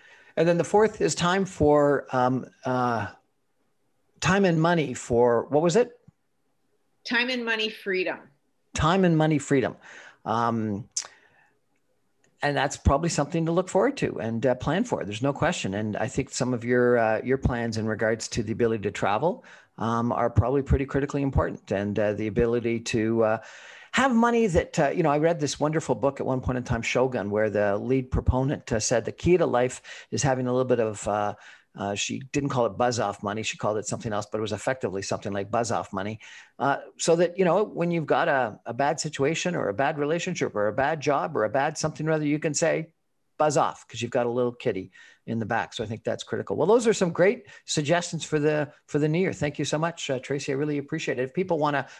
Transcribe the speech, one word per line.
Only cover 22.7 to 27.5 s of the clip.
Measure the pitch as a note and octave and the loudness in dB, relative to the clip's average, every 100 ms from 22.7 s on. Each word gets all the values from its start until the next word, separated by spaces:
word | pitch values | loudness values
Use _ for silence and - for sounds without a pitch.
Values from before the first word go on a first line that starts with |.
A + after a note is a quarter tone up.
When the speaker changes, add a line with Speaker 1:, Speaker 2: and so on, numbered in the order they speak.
| A#2 | -4
Speaker 1:
to, | A#2 A#2 A2 A2+ | -2 0 0 2
uh, | A2 A2 - - - - - | 2 0 -6 -20 -20 -20 -6
have | - C4+ | 0 2
money | A3+ A#3 A#3 A3 | 4 4 4 2
that, | E3 - - | 2 0 0
uh, | C#3+ | 0
you | E3+ | 2
know, | D#3+ | 2
I | D3 | 4
read | D#3+ E3+ | 2 2
this | C#3+ - | -2 -2
wonderful | D3 D#3 - A#2 | -2 0 -2 0
book | C#3 C3+ | 0 -2
at | G#2 | -2
one | C3 | -2
point | - B2+ | -2 -4
in | |
time, | B2 A#2 | -2 -4
Shogun, | A2 B2 B2+ B2 G2+ | -2 0 0 0 -2
where | G#2 | 0
the | G#2+ | 2